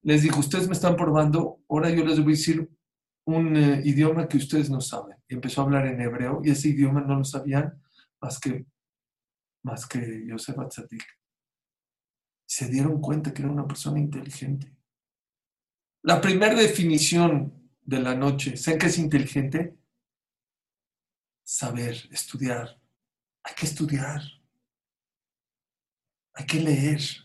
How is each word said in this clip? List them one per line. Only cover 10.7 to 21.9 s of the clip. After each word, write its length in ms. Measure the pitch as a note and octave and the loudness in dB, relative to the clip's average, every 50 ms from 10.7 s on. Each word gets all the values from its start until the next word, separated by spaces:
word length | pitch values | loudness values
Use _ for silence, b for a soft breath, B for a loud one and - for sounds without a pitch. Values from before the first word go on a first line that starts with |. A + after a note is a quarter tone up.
| - - - - A3+ A3+ - - _ _ _ _ _ _ _ _ _ _ _ _ _ _ _ _ _ _ _ _ _ _ _ _ _ _ _ | -12 -16 -16 -16 -16 -18 -18 -18 _ _ _ _ _ _ _ _ _ _ _ _ _ _ _ _ _ _ _ _ _ _ _ _ _ _ _
Se 200 | - - - C3 | -10 -8 -6 -6
dieron 320 | A#2+ B2+ C3+ C#3 D#3 D#3 C#3+ | -4 -2 0 0 0 0 -2
cuenta 320 | - - D3 D#3 D3+ - | -2 -2 -4 -2 -2 -6
que 120 | - - C#3 | -6 -4 -4
era 80 | C#3+ | -4
una 160 | D3 D3 D3 | -4 -4 -6
persona 320 | C#3+ C#3+ - - C#3+ D3 D3+ | -6 -8 -8 -6 -4 -2 -2
inteligente. 760 | D3 C#3+ D3 C3+ C3 C#3 - - C3+ C#3 C#3 C#3 - - - _ _ _ _ _ _ _ _ _ _ _ _ _ _ _ _ _ _ _ _ _ _ _ _ _ - | -2 -4 -4 -8 -12 -12 -14 -10 -6 -6 -6 -6 -8 -14 -20 _ _ _ _ _ _ _ _ _ _ _ _ _ _ _ _ _ _ _ _ _ _ _ _ _ 2
La 160 | - - - | 2 2 4
primera 360 | - F#3+ F#3 F#3 A3 A3 - | 4 2 4 6 4 4 6
definición 1000 | A#3 A3 - - - F3 E3+ D#3 D3 - - E3+ E3+ F3 E3+ D3+ C#3 C#3 - - - _ _ _ _ | 6 4 4 4 2 2 4 4 4 4 4 4 6 6 6 4 2 0 -4 -10 -14 _ _ _ _
de 180 | _ D3 C3 B2+ | _ -4 -2 -2
la 160 | B2+ B2+ B2+ | 0 0 0
noche, 420 | C3 C#3 C#3+ C#3 C#3 - C#3 - | 0 0 0 0 0 -4 -6 -6
¿saben 220 | - - E3 D#3+ D#3 | -4 -2 -2 0 2
qué 80 | E3+ | 2
es 100 | E3+ E3 | 2 2
inteligente? 800 | E3+ D#3+ D3 D3+ C3+ C#3 - - C#3+ C3 C#3 D3 D#3+ F3 E3+ - _ _ _ _ _ _ _ _ _ _ _ _ _ _ _ _ _ _ _ _ _ _ _ _ _ _ _ _ _ _ _ _ _ _ | 2 0 2 2 2 0 2 -2 -2 -2 -2 -2 -4 -6 -6 -10 _ _ _ _ _ _ _ _ _ _ _ _ _ _ _ _ _ _ _ _ _ _ _ _ _ _ _ _ _ _ _ _ _ _
Saber, 640 | - - - - A#2+ A#2+ A#2+ A#2+ A#2 | -8 -8 -6 -6 -4 -6 -6 -6 -6